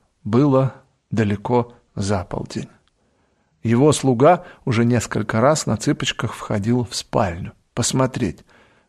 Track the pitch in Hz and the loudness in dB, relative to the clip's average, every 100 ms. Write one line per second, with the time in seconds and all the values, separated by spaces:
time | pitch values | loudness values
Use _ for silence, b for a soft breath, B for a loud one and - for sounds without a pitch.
0 | B _ - 117 147 131 131 - _ _ | B _ 0 2 4 4 2 -4 _ _
1 | _ 107 104 101 - 123 117 B _ - | _ -2 0 -2 0 0 -2 B _ -8
2 | 98 101 87 - - - 135 _ _ _ | -4 -4 -4 -8 -8 -10 -12 _ _ _
3 | _ _ _ _ _ _ 113 117 151 139 | _ _ _ _ _ _ 0 4 4 4
4 | 135 117 143 180 B B - 113 117 120 | 0 4 4 4 B B -2 0 2 0
5 | - 110 107 113 127 156 - 110 - 147 | -2 -6 -4 0 2 2 -2 -2 -2 -2
6 | 139 - 120 - - 107 104 123 120 - | -4 -4 -8 -8 -6 -4 0 -2 -2 -8
7 | - 131 101 85 110 - _ - 120 131 | -4 -2 -2 -4 -12 -16 _ -4 -2 0
8 | 131 131 104 - b b b b | -2 -2 -4 -6 b b b b